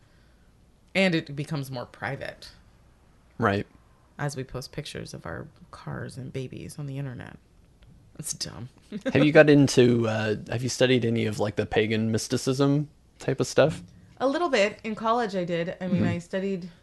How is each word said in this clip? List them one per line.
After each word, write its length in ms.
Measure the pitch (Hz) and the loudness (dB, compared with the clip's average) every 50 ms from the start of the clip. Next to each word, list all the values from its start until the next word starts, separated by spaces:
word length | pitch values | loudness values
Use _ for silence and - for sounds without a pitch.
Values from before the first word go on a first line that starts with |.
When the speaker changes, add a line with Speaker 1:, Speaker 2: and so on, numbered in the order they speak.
| _ _ _ _ _ _ _ _ _ - _ _ _ _ _ _ _ _ - | _ _ _ _ _ _ _ _ _ -20 _ _ _ _ _ _ _ _ -2
Speaker 1:
And 180 | 185 190 185 165 | 0 2 2 2
it 180 | 160 - - 143 | 0 -2 -4 -8
becomes 380 | 143 147 - 156 143 135 131 131 | -10 -8 -6 -6 -6 -6 -6 -8
more 140 | 123 120 | -10 -10
private. 640 | - - - - 110 139 135 - - - - - - - - - _ _ _ _ _ _ _ _ _ _ _ _ _ _ | -12 -12 -10 -8 -8 -6 -6 -8 -10 -12 -14 -18 -20 -20 -20 -20 _ _ _ _ _ _ _ _ _ _ _ _ _ _
Speaker 2:
Right. 300 | - 117 107 98 101 - - - - _ _ _ _ _ _ _ - | -2 0 2 2 0 -2 -6 -12 -20 _ _ _ _ _ _ _ -8
Speaker 1:
As 160 | 143 147 139 | -6 -6 -6
we 60 | 131 131 | -8 -10
post 300 | - - 127 123 - - | -10 -10 -12 -12 -12 -12
pictures 420 | - 151 - - - - - - | -12 -12 -10 -12 -12 -12 -14 -14
of 120 | - - | -14 -12
our 200 | - 82 120 127 156 - - - - | -12 -10 -10 -12 -14 -18 -20 -20 -20
cars 460 | - - - 151 139 123 120 123 - | -20 -16 -12 -12 -10 -10 -10 -12 -12
and 160 | 135 127 131 135 | -14 -14 -12 -10
babies 440 | 131 131 127 - - - - - | -10 -10 -10 -12 -14 -14 -14 -12
on 100 | - 147 | -12 -12
the 120 | 139 135 139 | -10 -10 -8
internet. 380 | 143 135 123 113 - - - - _ _ _ _ - - _ _ - - - - - - - | -10 -10 -10 -12 -14 -16 -18 -20 _ _ _ _ -20 -20 _ _ -20 -20 -20 -20 -20 -20 -18
That's 160 | - 151 - - | -14 -10 -10 -8
dumb. 360 | - - - - 85 117 127 - - - - | -8 -8 -10 -10 -10 -12 -14 -14 -18 -18 -14
<laughs> 220 | 208 202 - 262 - | -12 -8 -4 0 2
Speaker 2:
Have 120 | - 147 | 4 4
you 60 | 151 | 6
got 180 | 143 160 151 147 | 8 8 10 10
into, 600 | 147 143 139 127 - - 123 120 120 117 117 110 | 10 8 8 8 8 8 8 8 6 4 2 0
uh, 260 | 110 110 110 110 107 - - - | 0 0 0 -2 -2 -4 -4 -6
have 100 | 120 120 127 | -6 -4 -4
you 40 | 123 | -4
studied 360 | - - 131 127 127 123 110 | 0 2 4 4 4 4 2
any 220 | 117 117 113 110 | 0 0 0 -2
of, 120 | 107 104 113 | -2 -2 -2
like, 160 | 104 104 - | -2 -2 -2
the 100 | - 101 | -2 -4
pagan 440 | - - 117 110 107 113 110 110 113 | 0 2 0 2 2 2 0 0 0
mysticism 760 | 110 110 - - - 120 - 139 131 127 143 139 143 147 151 147 - _ _ _ _ - | 0 -2 -2 -2 -4 -2 -2 -2 0 2 2 4 2 2 0 -4 -8 _ _ _ _ -8
type 180 | - - 135 - | -6 -4 -2 -2
of 80 | - | -2
stuff? 340 | - - - 127 156 170 - - - - - - - - - | 0 4 4 4 4 2 -2 -10 -16 -20 -20 -20 -20 -8 -4
Speaker 1:
A 80 | 233 | -2
little 220 | 269 277 330 349 339 | -2 0 0 -2 0
bit. 320 | 269 220 196 214 208 - - | 2 2 2 2 0 -4 -8
In 140 | 220 214 | -8 -8
college 400 | - 220 226 226 247 240 202 190 | -4 -2 0 0 0 0 -2 -2
I 80 | 190 175 | -4 -4
did. 320 | 170 175 165 170 175 - - | -2 -2 -4 -4 -4 -6 -8
I 60 | 185 | -4
mean, 120 | 185 185 170 - | -2 0 0 0
Speaker 2:
Mm-hmm. 60 | 175 | 0
Speaker 1:
I 100 | 175 170 | -2 -4
studied, 500 | 170 - - 190 185 196 196 180 175 175 - - | -6 -6 -6 -4 -4 -4 -4 -6 -8 -12 -16 -20